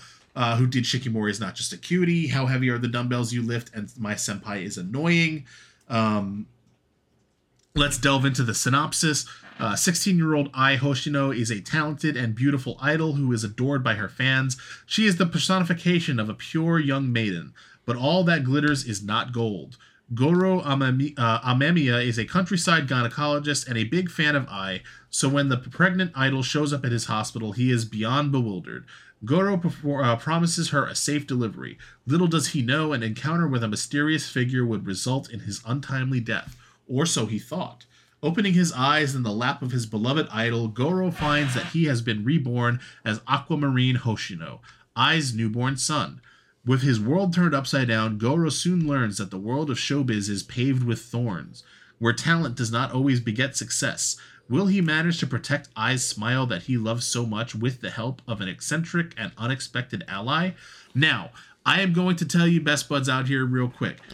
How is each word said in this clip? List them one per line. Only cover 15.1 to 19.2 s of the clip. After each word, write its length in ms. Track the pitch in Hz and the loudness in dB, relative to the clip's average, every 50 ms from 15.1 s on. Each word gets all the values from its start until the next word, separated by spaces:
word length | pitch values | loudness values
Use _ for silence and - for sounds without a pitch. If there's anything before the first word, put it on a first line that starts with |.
| 180 | 4
the 100 | 170 190 | 4 2
personification 920 | 170 - 165 - - 190 190 180 170 180 170 - 180 180 170 170 - 135 117 | 0 0 -2 0 2 2 2 2 0 -2 0 2 2 2 2 2 0 -2 -2
of 100 | 107 107 | -2 -4
a 60 | 107 | -6
pure 440 | - - - - 160 160 165 170 165 | -8 -10 -6 -2 0 2 2 2 2
young 320 | 147 139 135 139 139 127 120 | 4 2 0 0 0 0 2
maiden, 420 | 117 110 104 90 85 73 65 - - - - - _ - | 2 2 0 0 -2 -6 -10 -16 -20 -20 -20 -20 _ -6
but 100 | - 117 | -4 -4
all 280 | 123 127 147 170 185 180 | 0 2 2 4 4 4
that 180 | 175 170 156 131 | 4 2 2 2
glitters 420 | 127 135 147 147 151 147 131 127 | 2 2 2 4 2 2 0 -2
is 180 | 120 104 98 101 | -6 -6 -6 -4
not 300 | 101 107 117 | -2 -2 -2